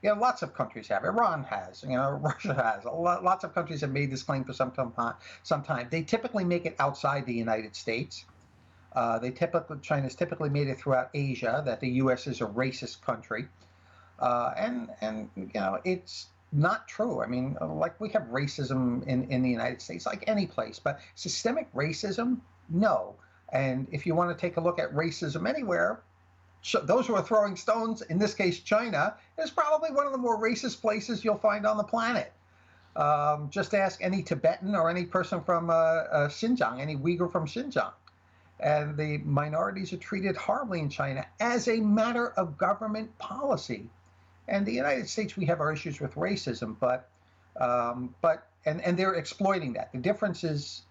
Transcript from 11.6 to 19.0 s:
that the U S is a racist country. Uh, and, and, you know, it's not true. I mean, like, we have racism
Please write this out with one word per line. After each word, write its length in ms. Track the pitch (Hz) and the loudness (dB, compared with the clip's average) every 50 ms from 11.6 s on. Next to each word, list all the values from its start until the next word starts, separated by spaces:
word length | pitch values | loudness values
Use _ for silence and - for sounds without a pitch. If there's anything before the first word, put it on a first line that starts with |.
| 151 | 0
that 160 | 131 113 - | -2 -2 -2
the 80 | - 127 | -2 0
U 220 | 123 131 135 131 | 2 2 4 4
S 160 | 127 123 - 143 | 2 2 0 -6
is 120 | 123 - | -4 -4
a 60 | 117 | -4
racist 560 | 104 101 117 131 135 127 - - 117 - - | -4 -2 -2 -2 -2 -2 -6 -10 -10 -12 -8
country. 480 | - - 123 110 - - 113 107 147 - - - - - _ _ _ - - - - - _ - | -4 -4 -4 -4 -4 -6 -6 -6 -6 -10 -12 -20 -20 -20 _ _ _ -20 -20 -20 -20 -20 _ -2
Uh, 340 | - 123 123 120 120 - - | 0 2 2 2 0 0 -2
and, 320 | - 202 226 247 247 233 - - - | -2 -2 -2 -2 -4 -6 -8 -10 -6
and, 280 | - 110 110 110 107 104 - | -6 -6 -4 -6 -8 -10 -10
you 140 | 95 95 92 - | -10 -12 -6 -4
know, 260 | 110 98 95 98 - - | -2 -2 0 -2 -2 -2
it's 440 | 185 185 180 - - - - - - _ _ _ _ - | -2 -2 -2 -4 -12 -16 -16 -16 -16 _ _ _ _ 2
not 340 | 143 151 175 208 220 - - | 2 4 4 2 0 -4 -12
true. 340 | - - 214 247 185 123 | -4 -2 -2 -2 0 -2
I 60 | 113 110 | -2 -2
mean, 300 | 123 123 127 135 147 151 | -2 -2 -2 -4 -4 -4
like, 400 | 160 160 156 156 156 175 175 - | -4 -4 -2 -2 -2 -2 -2 -6
we 80 | 214 214 | -8 0
have 120 | - 214 151 117 | 0 0 0 0
racism 720 | 117 131 143 143 - - 143 123 135 131 127 123 120 127 | -2 -2 -2 -2 -2 -4 -2 0 0 2 2 2 0 0